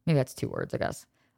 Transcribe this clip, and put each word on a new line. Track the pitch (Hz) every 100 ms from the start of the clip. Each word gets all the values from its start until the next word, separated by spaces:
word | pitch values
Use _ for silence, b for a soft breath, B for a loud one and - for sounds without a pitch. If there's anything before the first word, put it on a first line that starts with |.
| -
Maybe | 147
that's | 127
two | - -
words, | 50 -
I | -
guess. | 87 - - _ _